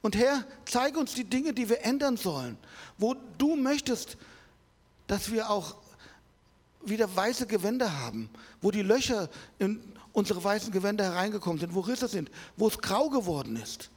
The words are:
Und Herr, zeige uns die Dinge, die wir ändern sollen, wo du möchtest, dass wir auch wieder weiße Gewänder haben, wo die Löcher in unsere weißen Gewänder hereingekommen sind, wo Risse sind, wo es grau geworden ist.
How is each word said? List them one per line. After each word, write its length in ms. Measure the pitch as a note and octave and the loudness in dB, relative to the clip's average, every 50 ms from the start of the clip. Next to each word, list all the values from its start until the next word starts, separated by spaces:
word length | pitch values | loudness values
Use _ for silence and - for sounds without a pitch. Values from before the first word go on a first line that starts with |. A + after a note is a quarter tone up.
Und 160 | - A3 - | 0 0 2
Herr, 280 | G3+ A#3+ C4+ C#4+ C#4 A3+ - - - - | 4 4 4 4 2 -2 -6 -14 -16 -10
zeige 340 | - - B3 B3+ C#4+ C4+ D#4+ | -2 0 2 2 2 2 0
uns 160 | C#4+ - - | -2 -2 -2
die 100 | B3+ B3 | -6 -4
Dinge, 280 | F#3+ G#3+ B3+ C#4+ D#4+ | 0 0 0 0 0
die 160 | A#3 - B3 G3+ | 0 -2 2 2
wir 160 | A#3 - - | 2 2 2
ändern 320 | A3 B3+ C#4 D4 C#4 B3 | 0 0 2 2 0 0
sollen, 400 | G#3 - F#3+ D3+ C#3 B2+ B2 A2 - - - - - - - - - | 0 -2 -2 -2 -2 -4 -6 -8 -10 -16 -20 -20 -18 -18 -20 -4 0
wo 160 | G3 A3+ B3+ B3+ - - F3 | 0 0 0 -2 -6 -18 -4
du 180 | - C4+ D4 E4 | 0 2 2 4
möchtest, 640 | D4+ C4 C4+ C#4+ C#4+ - - B3 - - - - - - - - - - - _ _ _ _ _ _ _ _ _ _ _ | 4 2 2 2 0 0 -2 -2 -2 -4 -12 -14 -18 -20 -20 -20 -20 -20 -20 _ _ _ _ _ _ _ _ _ _ _
dass 240 | - G3 G3+ F#3+ G3 | -4 -2 -2 -2 0
wir 200 | A3 A3 A3 A3+ | 0 0 2 2
auch 260 | G#3 G3+ E3 D3+ - - - - - - - - - - _ _ _ _ _ _ _ _ _ _ _ _ - | 0 0 -2 -6 -12 -16 -20 -20 -20 -20 -20 -20 -20 -20 _ _ _ _ _ _ _ _ _ _ _ _ -6
wieder 300 | A3+ G#3 A3 A3+ G3+ F#3 | -4 0 0 0 2 2
weiße 320 | F#3 F#3+ A3+ B3 - B3+ | 2 2 2 0 0 -2
Gewänder 540 | G3 G#3+ G3+ F3 G3+ A#3 B3+ B3 G#3 D#3+ C#3 | 0 0 0 2 2 0 2 0 0 0 -2
haben, 300 | B2 A#2 G#2 A2+ A2+ A2 - - - - - - | -6 -6 -6 -8 -8 -10 -12 -20 -20 -20 -14 0
wo 100 | - G3 | 0 0
die 120 | G3+ G#3+ | 2 2
Löcher 460 | G3+ F#3+ A3 C4 B3 - B3+ G#3 F3+ D3+ - - - - - - | 4 4 4 4 4 2 0 0 -2 -4 -8 -14 -18 -20 -4 -2
in 220 | G3+ F#3+ G#3+ G#3+ - - - - - - | 0 0 0 -2 -8 -16 -20 -20 -20 -2
unsere 300 | - A3+ G3+ - G#3 F3+ | 0 0 2 2 0 0
weißen 300 | E3+ G3+ G3+ G#3+ - A3+ | 2 2 2 2 0 0
Gewänder 320 | F#3+ F#3+ F#3 G3+ G#3 G#3+ G3+ | -2 0 2 2 2 2 2
hereingekommen 560 | F#3 E3+ F3+ F#3 G#3 G#3+ G3+ - F3+ E3+ D3+ | 2 2 2 0 0 0 -2 -2 -2 -2 0
sind, 140 | E3 E3+ E3+ | -2 -2 -2
wo 60 | F#3+ | -2
Risse 280 | F3+ G3+ B3 B3 B3+ A3 | 0 0 0 0 -2 -2
sind, 220 | - F#3+ D3+ - - - - - - | -2 -2 -4 -4 -10 -16 -18 -16 -2
wo 120 | - - F3 | 2 2 2
es 100 | - - | 2 2
grau 300 | - - F#3 A3 C#4+ D#4+ | -2 0 2 2 2 4
geworden 460 | C4+ C4 G#3 F3+ D#3+ C#3+ C3 A2+ A2+ | 2 0 0 0 -2 -2 -2 -4 -6
ist. 340 | A#2 A2+ - - - - - - | -6 -6 -8 -10 -12 -14 -18 -18